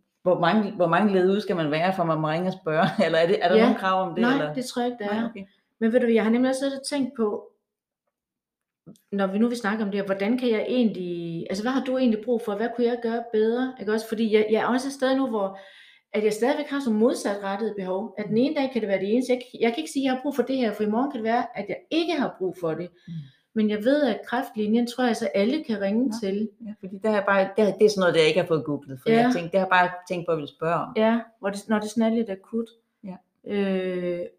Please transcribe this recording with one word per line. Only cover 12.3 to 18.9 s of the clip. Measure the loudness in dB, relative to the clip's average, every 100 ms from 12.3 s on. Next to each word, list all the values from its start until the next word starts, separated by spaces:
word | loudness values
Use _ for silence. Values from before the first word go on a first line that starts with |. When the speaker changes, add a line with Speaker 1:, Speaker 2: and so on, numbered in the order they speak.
| -2
Speaker 2:
for? | -2 -4
Hvad | -4 0
kunne | 0
jeg | 0
gøre | -4 -6 -2
bedre? | 0 2 0 -2 -4
Ikke | -4
også? | -2 -2
Fordi | -2 2
jeg, | 4 4
jeg | 2
er | 2
også | 0 -2
et |
sted | -2 0 2
nu, | 0
hvor | -2 -4 -6 -18 -20 -20 _ _
at | -2
jeg | 0
stadigvæk | 0 0 0 -4
har | -4
sådan | 0 2
modsatrettede | 2 2 -4 -4 -6 -4 -6 -4
behov. | -4 -4 -6 -8
At |
den | -2
Speaker 1:
Mm. | 2
Speaker 2:
ene | 2
dag | 0 -2
kan | -2
det |
være | -2